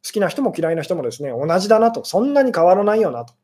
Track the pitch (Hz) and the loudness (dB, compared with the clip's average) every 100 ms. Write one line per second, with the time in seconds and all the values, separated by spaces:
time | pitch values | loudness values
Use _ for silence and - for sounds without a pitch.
0 | - 208 190 - 254 - 160 165 151 175 | -6 -2 -2 -2 -4 -2 -2 -2 -4 -4
1 | 123 117 143 120 151 170 202 220 233 226 | -6 -8 -8 -6 -2 -2 2 4 2 0
2 | - 185 262 285 262 180 170 190 208 220 | -4 -2 0 2 2 2 4 4 2 2
3 | 196 120 120 _ | 0 -4 -12 _